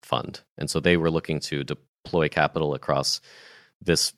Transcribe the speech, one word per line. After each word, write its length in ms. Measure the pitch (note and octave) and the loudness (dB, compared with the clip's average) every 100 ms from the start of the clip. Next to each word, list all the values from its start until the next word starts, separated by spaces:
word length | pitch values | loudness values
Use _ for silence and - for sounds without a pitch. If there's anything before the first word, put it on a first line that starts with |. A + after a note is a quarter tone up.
fund. 380 | - B1 - - - - | -4 -4 -4 -12 -18 -10
And 140 | D2+ | -6
so 80 | D#2+ | 0
they 180 | D#2+ F2 | 4 4
were 140 | E2 | 4
looking 300 | D#2+ - D2+ | 0 -2 -4
to 240 | - C#2+ | -4 -6
deploy 640 | C#2 D2 _ _ - F2 D2+ | -6 -10 _ _ -4 0 0
capital 440 | - D2 - D2+ | 2 2 2 -2
across 480 | D2 - C#2 C#2+ - - - - - _ _ | -2 -2 -2 0 -4 -8 -20 -20 -20 _ _
this 320 | - D#2+ - | 2 2 2